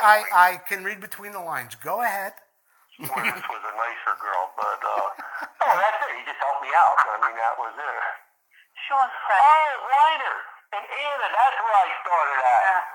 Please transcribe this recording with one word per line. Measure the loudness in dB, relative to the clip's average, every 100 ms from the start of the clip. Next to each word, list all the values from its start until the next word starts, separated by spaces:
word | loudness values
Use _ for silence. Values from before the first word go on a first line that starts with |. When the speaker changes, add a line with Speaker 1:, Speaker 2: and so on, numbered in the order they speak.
Speaker 1:
I, | 6 6 4 4
I | 4 4 -6
can | -8
read | -6 -10
between | -12 -16 -14
the | -12
lines. | -8 -8 -8 -12
Go | -6 -2
ahead. | -2 -2 -6 -10 _ _ _ _ _ -16
Speaker 2:
Well, | -8 -4
this | -2 -4 -8
was | -10
a | -8 -6
nicer | -6 -6 -6 -4
girl, | -4 -4 -4 -4
but, | -4 -4
uh, | -2 -2 -2 -6 -12 -12 -10 -2
no, | 0 2
that's | 2 0
it. | -4 -8
He | -10
just | -6
helped | -4 -4 0
me | 4
out. | 4 4
I | 0 0
mean, | -4 -2
that | -4 -4
was | -8 -8
it. | -8 -6 -6 -8 _ _ _ _ _ -16 -2
Speaker 3:
Sean | 0 0
Pratt. | -2 0 4
Speaker 2:
Oh, | 6 6 4 -2 0
Weiner | 4 4 2 -4 -8 -10 -18 _ -10
and |
Anna, | -8 -8 -6 -4 -2
that's | 4 4 4
where | 2 4
I | 4 0
started | 0 0 2 2
at. | 4 4 4
Speaker 3:
Yeah. | 2 -2